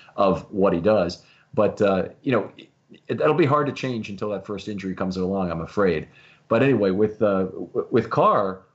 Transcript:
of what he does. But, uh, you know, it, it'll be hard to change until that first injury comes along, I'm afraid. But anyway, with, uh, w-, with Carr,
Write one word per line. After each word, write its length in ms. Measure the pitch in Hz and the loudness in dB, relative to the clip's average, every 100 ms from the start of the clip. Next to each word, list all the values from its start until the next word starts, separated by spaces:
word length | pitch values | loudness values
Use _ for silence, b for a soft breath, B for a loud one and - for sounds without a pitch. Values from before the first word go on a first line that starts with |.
| B - | B 0
of 260 | 101 80 - | 2 0 -4
what 220 | 101 98 | 0 0
he 60 | 87 | 2
does. 420 | 90 107 87 - b b b | 2 2 0 -6 b b b
But, 260 | - 101 - | 0 0 2
uh, 280 | 101 95 85 - | 0 0 -2 -6
you 100 | - | -2
know, 180 | 117 98 - - _ _ - - | -2 -2 -10 -20 _ _ -16 -8
it, 120 | 117 | 0
it'll 140 | 151 | 2
be 120 | 151 147 | 2 4
hard 200 | 147 139 | 2 0
to 60 | |
change 360 | - 131 120 101 | -4 -6 -6 -8
until 220 | 98 107 | -8 -6
that 160 | 98 92 | -6 -8
first 220 | 101 - | -10 -8
injury 260 | 101 95 | -8 -6
comes 220 | 90 95 92 | -4 -4 -2
along, 340 | 92 98 92 | -2 -2 -2
I'm 100 | 82 | -4
afraid. 480 | 82 - 98 80 76 b b b - | -4 0 2 0 -4 b b b -2
But 140 | 113 | 2
anyway, 280 | 135 120 101 | 4 4 2
with, 300 | 92 107 - | 2 0 2
uh, 240 | 107 95 | 0 2
w-, 420 | 92 - - 120 - | -2 -6 -8 -6 0
with 200 | 123 113 | 0 0
Carr, 520 | - 190 170 98 92 - | 2 2 2 0 -6 -14